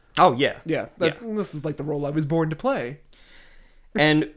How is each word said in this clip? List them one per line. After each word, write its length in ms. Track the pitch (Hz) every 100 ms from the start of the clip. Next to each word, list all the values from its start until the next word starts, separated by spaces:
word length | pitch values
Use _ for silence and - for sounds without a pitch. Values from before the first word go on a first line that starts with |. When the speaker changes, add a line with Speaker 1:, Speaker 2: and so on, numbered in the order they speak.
| _ -
Speaker 1:
Oh, 160 | 175 120
yeah. 240 | 135 - 160
Speaker 2:
Yeah, 220 | 147 107 -
that, 180 | 165 -
Speaker 1:
Yeah. 100 | 233 214
Speaker 2:
this 200 | 185 156
is, 100 | 156
like, 120 | 147
the 60 |
role 220 | 143 147 143
I 60 |
was 140 | 151 147
born 260 | 165 160
to 40 | 151
play. 440 | 247 262 120 143 - - - - - - - _ - -
Speaker 1:
And, 340 | 151 151 156